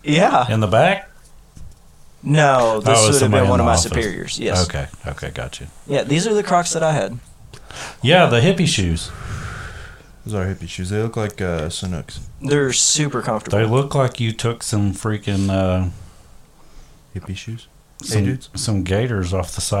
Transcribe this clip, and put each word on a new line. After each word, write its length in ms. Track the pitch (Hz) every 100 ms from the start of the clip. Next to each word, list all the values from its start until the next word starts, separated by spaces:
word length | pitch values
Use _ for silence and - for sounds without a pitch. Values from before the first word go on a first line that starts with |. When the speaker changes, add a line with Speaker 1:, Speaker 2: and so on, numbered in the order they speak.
Speaker 1:
Yeah. 460 | 147 151 220 208 123
Speaker 2:
In 100 | 110
the 60 | 107
back? 400 | 113 165 190 - - - - - - - - - - - -
Speaker 1:
No, 560 | - 151 147 131 117 110
this 180 | 107 113
Speaker 2:
Oh, 40 |
Speaker 1:
would 40 | 110
have 60 | 139
Speaker 2:
somebody 200 | 131 131
Speaker 1:
been 40 | 123
Speaker 2:
in 40 |
Speaker 1:
one 80 | 123
Speaker 2:
the 60 |
Speaker 1:
of 20 | 117
my 60 |
Speaker 2:
office. 100 | 113
Speaker 1:
superiors, 560 | - 117 110 90 - -
yes. 240 | 110 90 85
Speaker 2:
Okay, 180 | - 69 - -
okay, 220 | 71 -
gotcha. 360 | - - - - - -
Speaker 1:
Yeah, 160 | 139
these 200 | 113 147 208
are 60 |
the 100 | 208
Crocs 280 | 175 180 170
that 100 | 165
I 100 | 160
had. 260 | 147 98 120 - - - - - - - -
Speaker 2:
Yeah, 260 | 120 180 160
the 140 | 117
hippie 280 | 151 180 175
shoes. 420 | - 90 82 - - - - - - - - - - - -
Speaker 3:
Those 100 | -
are 120 | 104 92
hippie 220 | 95 85
shoes. 220 | - 92
They 120 | 104
look 140 | 113 113
like, 240 | 104 -
uh, 200 | 92 85 78
Sanuks. 520 | 80 92 85 71 - - -
Speaker 1:
They're 320 | 131 147 139
super 500 | 120 - - 147 127
comfortable. 360 | 113 110 - 101
Speaker 2:
They 60 | 110
look 300 | 120 143 143
like 240 | 127 -
you 100 | 117
took 300 | 110 117 117
some 300 | - 104 101
freaking, 560 | 95 113 107 - 98 98
uh, 380 | 95 95 92 90 87 - - - - - - - - - - _
Speaker 3:
Hippie 240 | 98 - 95
shoes? 300 | - 113 - _ _ -
Hey 60 | -
Speaker 2:
some, 160 | 107
Speaker 3:
Dudes? 240 | 98 127 -
Speaker 2:
some 280 | - - 101
gators 480 | 87 95 123 107 87
off 180 | 95 87 -
the 40 |
side 200 | - 101